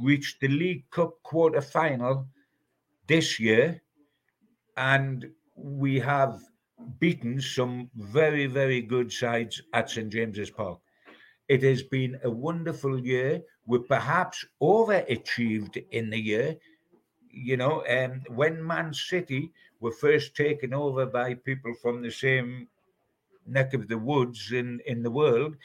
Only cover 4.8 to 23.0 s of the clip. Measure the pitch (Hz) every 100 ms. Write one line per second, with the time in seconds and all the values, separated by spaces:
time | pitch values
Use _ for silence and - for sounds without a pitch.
4.8 | 131 139 135 131 131 - _ - 143 139
5.8 | 139 135 131 143 135 101 - _ _ -
6.8 | - 131 170 160 117 131 135 - 123 123
7.8 | 123 117 101 127 156 151 139 127 135 127
8.8 | 110 123 117 - 120 117 113 - - 117
9.8 | 113 117 107 110 113 101 95 - 101 87
10.8 | _ _ - - - _ - 135 135 135
11.8 | 135 135 127 135 127 113 143 170 165 143
12.8 | 139 131 123 127 135 143 - _ - 123
13.8 | 120 123 110 165 180 - - - 147 214
14.8 | 220 196 - 117 - - 117 110 101 -
15.8 | - 117 110 113 110 107 139 160 _ _
16.8 | _ _ _ _ _ - 120 127 127 160
17.8 | - 123 127 131 131 120 151 165 160 170
18.8 | 160 143 - 180 175 131 160 _ _ _
19.8 | 117 113 147 151 139 - 147 143 131 135
20.8 | 147 131 127 123 127 123 - 135 120 120
21.8 | 120 120 117 113 135 131 123 123 120 _
22.8 | _ _